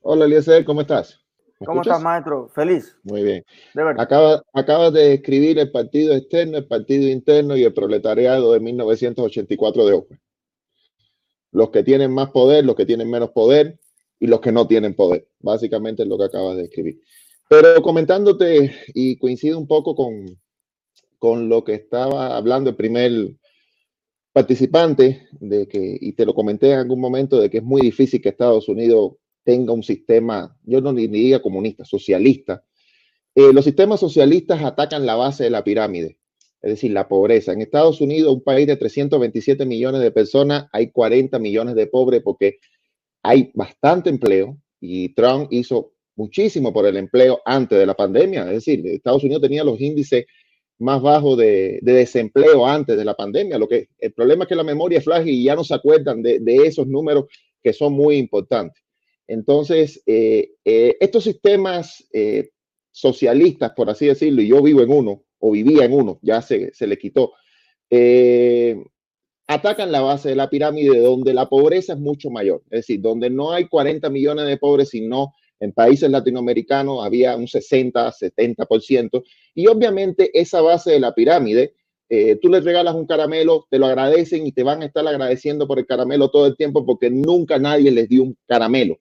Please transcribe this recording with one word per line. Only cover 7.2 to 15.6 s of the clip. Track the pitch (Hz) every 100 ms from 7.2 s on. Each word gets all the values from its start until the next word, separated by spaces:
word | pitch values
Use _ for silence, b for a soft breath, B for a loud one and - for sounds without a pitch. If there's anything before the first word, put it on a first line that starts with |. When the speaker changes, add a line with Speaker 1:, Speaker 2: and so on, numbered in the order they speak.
| 131 147 143 135
Speaker 1:
y |
el | 117
proletariado | 107 101 107 110 107 127 131 117
de | 113
mil | 113 123
novecientos | 110 110 120 117
ochenta | 113 117 98
y | 101
cuatro | 107 107
de | 104
Oakland. | 92 - _ _ _ _ _ _ _ _ _ _ _ _ _ _
Los | 92 110
que | 107
tienen | 113 135 135
más | 131 135
poder, | 131 131 151
los | 135 110
que | 101
tienen | 117 113
menos | 120 113
poder | 120 113 147 151 160 _ _ _ _
y | 117
los | 113
que | 120
no | 113 107
tienen | 113 104
poder. | 95 92 87 _ _
Básicamente | 92 110